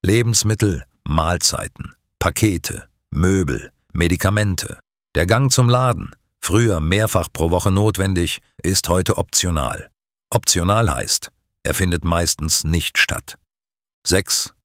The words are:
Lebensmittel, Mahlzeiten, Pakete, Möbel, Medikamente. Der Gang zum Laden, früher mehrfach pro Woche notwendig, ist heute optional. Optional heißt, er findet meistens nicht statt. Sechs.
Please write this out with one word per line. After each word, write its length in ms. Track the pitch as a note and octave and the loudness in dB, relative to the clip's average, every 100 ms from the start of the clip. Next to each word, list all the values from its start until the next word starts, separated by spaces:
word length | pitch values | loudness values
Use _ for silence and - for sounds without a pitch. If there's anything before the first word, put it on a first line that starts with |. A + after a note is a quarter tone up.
Lebensmittel, 840 | F#2 A2 A#2 A2 G#2 G#2+ G#2 D#2+ - _ | 2 2 2 0 0 0 0 -2 -8 _
Mahlzeiten, 880 | - D#2+ D#2+ F2 - - - - - - _ _ | -2 0 0 0 -2 -4 -10 -12 -16 -16 _ _
Pakete, 680 | G2+ - A2 E2+ - - - _ _ | -4 0 0 0 -6 -10 -14 _ _
Möbel, 600 | C#2+ F2+ F#2+ D#2 A#1 - _ _ | 0 2 2 0 -4 -8 _ _
Medikamente. 880 | - F2 F2+ F#2+ G#2 G#2 F2 - - _ _ _ | -2 0 2 2 2 0 -2 -6 -14 _ _ _
Der 120 | - F2 | -2 2
Gang 260 | A2+ C3+ | 4 4
zum 160 | B2+ A#2+ | 4 4
Laden, 480 | B2 B2+ F#2 - - _ _ | 4 2 -2 -6 -16 _ _
früher 400 | - G2 A#2 F2 | 0 2 2 2
mehrfach 480 | D#2 F#2+ G#2+ - D#2+ | 2 2 2 0 -4
pro 200 | - E2 | -2 0
Woche 200 | F2 G2+ | 2 2
notwendig, 720 | F#2+ G#2+ F#2+ F#2+ F2+ F2 - _ - | 2 2 0 0 0 -2 -4 _ -6
ist 260 | F2 F#2 - | -2 -2 0
heute 300 | F2+ F#2 - | 0 2 -2
optional. 720 | - - F2+ D#2+ B1 G1+ - _ _ _ _ | 0 -2 0 0 -2 -6 -14 _ _ _ _
Optional 600 | - - F2+ F2 G#2+ A2 | -2 0 0 2 2 2
heißt, 400 | B1+ G#1 - - _ _ _ | -2 -4 -6 -6 _ _ _
er 100 | - | -6
findet 280 | - F#2 F2 | -2 0 0
meistens 640 | E2+ E2+ E2+ - D#2+ - | 0 0 0 -2 -2 -2
nicht 320 | D#2 E2 - - | 0 -2 0 0
statt. 400 | - B1 - - _ _ _ _ _ _ - | 0 -2 -10 -20 _ _ _ _ _ _ -2
Sechs. 480 | F#2 - - - _ | -2 0 -4 -4 _